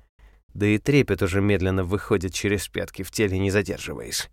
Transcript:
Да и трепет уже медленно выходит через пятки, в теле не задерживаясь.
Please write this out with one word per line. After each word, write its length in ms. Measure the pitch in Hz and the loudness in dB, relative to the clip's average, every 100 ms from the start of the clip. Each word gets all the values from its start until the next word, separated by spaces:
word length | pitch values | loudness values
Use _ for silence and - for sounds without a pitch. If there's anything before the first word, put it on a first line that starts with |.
| _ _ - _ _ | _ _ -20 _ _
Да 140 | 95 104 | -2 2
и 100 | 107 | 2
трепет 420 | - 143 - 95 | 4 2 4 2
уже 200 | 98 98 | 2 2
медленно 440 | 101 98 92 95 87 | 2 2 2 0 0
выходит 480 | 101 - 101 92 | -2 0 0 0
через 340 | - 104 101 - | -4 -2 -2 -2
пятки, 360 | - 90 - | -8 -8 -8
в 80 | 95 | -10
теле 280 | - 104 92 | -2 0 0
не 120 | 98 | 0
задерживаясь. 800 | 98 95 - - 62 58 - - | 0 0 -6 -8 -10 -8 -8 -8